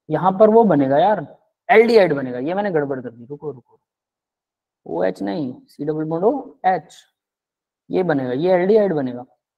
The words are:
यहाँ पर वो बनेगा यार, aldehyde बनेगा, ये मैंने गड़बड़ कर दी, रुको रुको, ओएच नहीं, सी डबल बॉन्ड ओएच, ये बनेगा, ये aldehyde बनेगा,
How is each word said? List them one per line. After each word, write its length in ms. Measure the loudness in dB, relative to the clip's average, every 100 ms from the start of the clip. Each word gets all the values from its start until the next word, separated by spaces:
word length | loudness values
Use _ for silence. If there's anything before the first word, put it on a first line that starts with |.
| -6
यहाँ 240 | -2 0 4
पर 120 | 6
वो 140 | 6
बनेगा 340 | 4 4 2 2
यार, 280 | 2 0 -6 -16 _ _ 2
aldehyde 460 | 4 6 4 4
बनेगा, 240 | 0 -4 -6
ये 160 | -4
मैंने 160 | -4 -2
गड़बड़ 300 | -2 -2 -6
कर 100 | -10
दी, 140 | -16
रुको 260 | -18 -16 -14
रुको, 280 | -16 -20 _ _ _ _ _ _ _ _ _ _ _ -10
ओएच 360 | -4 -4 -4
नहीं, 300 | -6 -6 -8 -10 -18
सी 160 | -10
डबल 200 | -8 -6
बॉन्ड 200 | -6 -2
ओएच, 720 | -2 -2 -8 -6 -4 -4 -6 -20 _ _ _ _ _ _ _ _ -8
ये 120 | -4
बनेगा, 300 | -2 -2 -4
ये 200 | -4 0
aldehyde 400 | 0 2 2 2
बनेगा, 300 | -2 -6 -8 -16 _ _